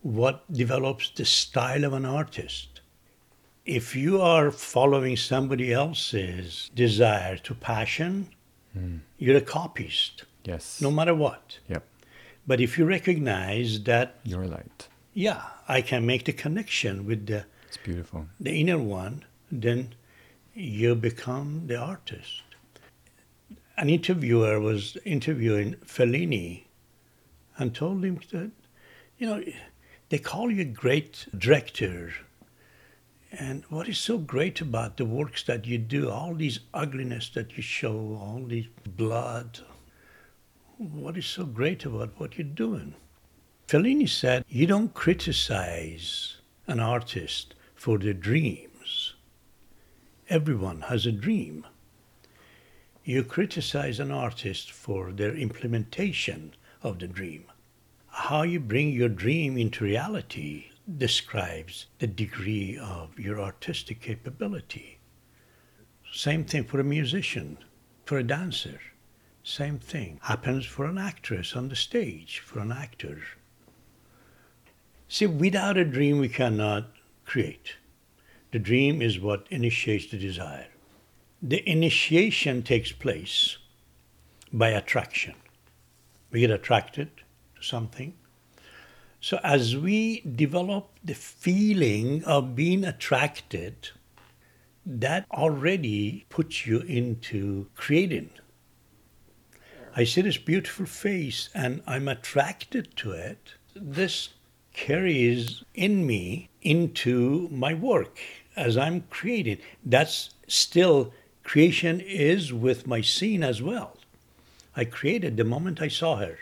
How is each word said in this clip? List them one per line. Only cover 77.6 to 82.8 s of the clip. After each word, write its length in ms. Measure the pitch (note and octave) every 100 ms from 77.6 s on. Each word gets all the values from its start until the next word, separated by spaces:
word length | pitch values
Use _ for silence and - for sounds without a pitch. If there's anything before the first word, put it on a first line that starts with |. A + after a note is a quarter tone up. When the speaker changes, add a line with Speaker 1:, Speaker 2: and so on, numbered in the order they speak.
| - - _ _ _ _ _ - _
Speaker 1:
The 80 | A#2
dream 420 | F#2+ B2 C#3 D#3
is 200 | A#2 G2
what 260 | G2 G2+ -
initiates 580 | E3 A#2 A2 - G#2+ -
the 100 | G#2
desire. 500 | G2 F2 E2+ C#2+ - _ _ _ _ _ _ _
The 280 | C#3+ D#3+ -
initiation 920 | D#3+ E3 - - D#3+ G#3+ - D3+ B2+
takes 300 | A#2 A#2+